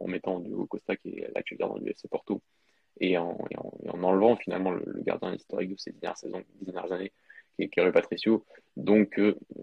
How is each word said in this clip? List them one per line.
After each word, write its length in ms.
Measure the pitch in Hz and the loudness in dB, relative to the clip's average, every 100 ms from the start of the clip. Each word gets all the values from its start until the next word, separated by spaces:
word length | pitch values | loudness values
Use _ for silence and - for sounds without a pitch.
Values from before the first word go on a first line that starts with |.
en 60 | 92 | -6
mettant 320 | 92 - 92 | -4 -4 -4
Diogo 260 | 87 98 92 | -4 -6 -6
Costa, 320 | - - 101 | -6 -6 -6
qui 140 | - | -6
est 200 | - - | -10 -6
l'actuel 260 | - - - | -6 -6 -4
gardien 220 | 95 104 | -4 -2
du 80 | - | -6
F 40 | - | -8
C 120 | - | -6
Porto, 320 | - - 104 - _ _ _ _ - | -6 -4 -6 -6 _ _ _ _ -2
et 180 | 92 87 | 0 2
en, 200 | 85 - - | 0 -6 -8
et 60 | - | -8
en, 140 | - - | -10 -10
et 60 | - | -10
en 140 | 87 | 0
enlevant 320 | 92 95 113 110 | 4 6 6 6
finalement 360 | - 90 92 | 0 -2 0
le, 120 | 87 - | -2 -4
le 160 | - | -4
gardien 320 | - - 92 | -2 -2 -4
historique 360 | 92 - - 92 | -6 -6 -4 -4
de 80 | 95 | -6
ces 140 | - | -12
dix 80 | - | -8
dernières 180 | 87 87 | -8 -8
saisons, 260 | - 92 - _ | -8 -10 -12 _
dix 120 | 92 | -10
dernières 200 | 90 90 | -6 -4
années, 220 | 90 98 - _ - _ - | -4 -6 -12 _ -20 _ -6
qui 80 | |
est, 40 | - | -2
qui 100 | - | 4
est 40 | |
Rui 100 | 90 | 4
Patricio. 520 | 85 - 87 110 113 - - _ - | 4 2 0 2 2 0 -20 _ -4
Donc, 420 | 78 107 101 - | 6 6 6 4
euh, 200 | 101 - - - | 2 2 -6 -16